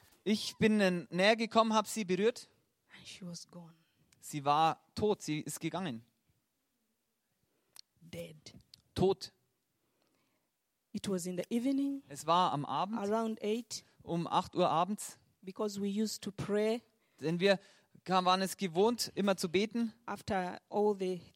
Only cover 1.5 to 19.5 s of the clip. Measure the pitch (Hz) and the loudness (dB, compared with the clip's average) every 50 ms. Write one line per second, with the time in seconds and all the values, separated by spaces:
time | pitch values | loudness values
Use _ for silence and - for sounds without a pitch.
1.5 | - 226 226 226 220 220 208 - - 220 208 175 185 180 208 233 - - - - | 4 4 4 4 4 2 0 0 -4 -4 -2 -2 0 2 2 0 0 -2 -8 -20
2.5 | _ _ _ _ _ _ _ _ - - - - - - 185 175 170 - - - | _ _ _ _ _ _ _ _ -20 -20 -20 -18 -16 -14 -14 -14 -14 -14 -16 -18
3.5 | - 175 170 160 165 165 _ _ _ _ _ _ _ _ - - 151 147 135 143 | -20 -20 -20 -20 -20 _ _ _ _ _ _ _ _ _ -14 -10 -8 -2 2 4
4.5 | 147 156 160 160 - - _ _ - - 214 214 196 - - 156 151 156 - - | 6 6 6 4 4 0 _ _ -4 0 0 0 0 0 -2 -4 -4 -4 -4 -6
5.5 | - - 165 156 156 175 190 147 117 113 117 _ _ _ _ _ _ _ _ _ | -8 -6 -6 -6 -4 -4 -6 -6 -8 -8 -12 _ _ _ _ _ _ _ _ _
6.5 | _ _ _ _ _ _ _ _ _ _ _ _ _ _ _ _ _ _ _ _ | _ _ _ _ _ _ _ _ _ _ _ _ _ _ _ _ _ _ _ _
7.5 | _ _ _ _ - - - _ _ _ 170 165 - 165 170 165 156 151 - - | _ _ _ _ -20 -20 -20 _ _ _ -20 -14 -12 -12 -12 -12 -14 -18 -20 -20
8.5 | - - - _ - - _ _ - - 180 190 185 - - - _ _ _ _ | -20 -20 -20 _ -20 -20 _ _ -2 2 2 2 2 0 -6 -16 _ _ _ _
9.5 | _ _ _ _ _ _ _ _ _ _ _ _ _ _ _ _ _ _ _ _ | _ _ _ _ _ _ _ _ _ _ _ _ _ _ _ _ _ _ _ _
10.5 | _ _ _ _ _ _ _ _ - 196 - 202 190 180 165 180 180 175 - - | _ _ _ _ _ _ _ _ -10 -8 -4 -4 -4 -4 -4 -4 -4 -6 -4 -2
11.5 | 233 233 240 277 277 269 277 277 277 269 - - 143 139 151 156 170 180 185 156 | -2 0 0 0 0 0 0 -2 -4 -6 -10 -12 -14 -4 2 4 4 6 4 4
12.5 | 131 151 139 - 131 151 180 196 226 208 202 202 214 226 226 220 220 - - 208 | 2 -2 -4 -2 -2 -2 -2 -2 -4 -4 -2 -2 0 0 -2 -2 -4 -4 -4 -4
13.5 | 220 240 233 - - - - _ _ _ - - 170 170 165 - - 175 185 - | -4 -4 -6 -8 -12 -12 -14 _ _ _ -8 -6 -4 -4 -2 0 0 0 -2 0
14.5 | - 175 180 143 147 160 180 190 214 - - - - - _ _ _ _ - 190 | 0 2 2 4 4 2 0 0 -4 -8 -10 -14 -16 -20 _ _ _ _ -16 -12
15.5 | - - 220 208 196 202 202 202 196 214 220 208 - - - 202 - - 170 190 | -6 -4 -4 -4 -4 -4 -4 -2 -2 -2 -2 -2 -4 -6 -10 -10 -8 -8 -4 -2
16.5 | 202 208 214 220 226 247 - _ _ _ _ _ _ - 135 156 170 170 190 202 | 0 0 2 0 0 -2 -6 _ _ _ _ _ _ -6 -4 -2 0 4 4 4
17.5 | 190 180 - - _ _ _ _ _ - - - 185 185 180 180 185 190 190 185 | 4 4 0 -10 _ _ _ _ _ -12 -4 0 2 4 4 4 4 4 2 -2
18.5 | - - 196 175 156 180 208 233 247 - - - - 202 202 202 190 - - 170 | -4 -4 -4 -2 2 2 2 2 2 0 -4 -6 -4 0 0 0 0 0 0 0